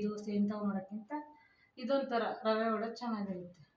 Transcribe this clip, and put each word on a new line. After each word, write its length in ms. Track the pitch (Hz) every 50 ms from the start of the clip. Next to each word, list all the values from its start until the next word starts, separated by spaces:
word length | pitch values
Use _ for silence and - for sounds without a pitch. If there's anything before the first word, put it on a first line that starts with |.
| 208
ದೋಸೆ 280 | 208 208 208 - 214
ಇಂಥವು 340 | 208 208 208 202 214 214 208
ಮಾಡೋಕ್ಕಿಂತ 460 | 202 190 196 190 - 208 220 - - 294 302 302 302 - - - - _ _ _ _ - -
ಇದೊಂಥರ 460 | 247 226 277 277 269 - 233 226 214 196 214 - -
ರವೆ 260 | 220 220 220 226 226
ವಡೆ 260 | 220 208 220 226 226
ಚೆನ್ನಾಗಿರುತ್ತೆ. 680 | - 247 226 220 208 196 190 185 180 180 175 - - - - _